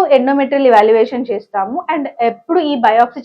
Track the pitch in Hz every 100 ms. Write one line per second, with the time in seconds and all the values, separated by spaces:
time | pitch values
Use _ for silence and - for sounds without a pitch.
0 | 349 269 254 277 269 277 269 226 214 226
1 | 233 247 240 202 - 208 196 285 349 320
2 | 277 - 233 - - 339 302 285 226 220
3 | 240 277